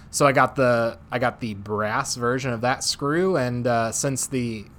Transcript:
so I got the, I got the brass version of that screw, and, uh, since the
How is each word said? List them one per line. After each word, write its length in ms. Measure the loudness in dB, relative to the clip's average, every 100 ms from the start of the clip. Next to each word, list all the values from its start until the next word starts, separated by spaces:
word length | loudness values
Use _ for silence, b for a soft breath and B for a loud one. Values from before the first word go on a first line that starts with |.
| B
so 160 | 2 4
I 60 |
got 220 | 4 2 4
the, 420 | 2 4 2 -4 -6
I 80 | -2
got 220 | -2 -2
the 140 | -6
brass 600 | -8 -6 -2 -2 -2 -4
version 380 | -2 0 0 -2
of 80 | -2
that 220 | 0 0
screw, 520 | -2 -4 0 0 2 2
and, 300 | 0 0 2
uh, 240 | 2 0
since 340 | 0 -2 -2 -2
the 380 | -2 -4 -6 -12